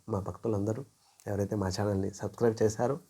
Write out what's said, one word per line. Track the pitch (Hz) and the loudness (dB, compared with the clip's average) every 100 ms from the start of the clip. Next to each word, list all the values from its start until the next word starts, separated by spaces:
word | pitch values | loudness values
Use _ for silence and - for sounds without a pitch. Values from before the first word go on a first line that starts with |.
| - | -6
మా | 101 | -4
భక్తులందరూ | 95 92 117 101 104 113 139 _ _ _ 110 | -4 -4 -2 0 0 -2 -6 _ _ _ -6
ఎవరైతే | 101 98 107 | -2 0 0
మా | 95 | 0
ఛానల్ని | 95 104 98 95 | 0 0 0 0
సబ్స్క్రైబ్ | - 104 - 120 110 | -4 -6 2 2 4
చేశారో, | 107 107 120 147 - | 2 4 0 -2 -2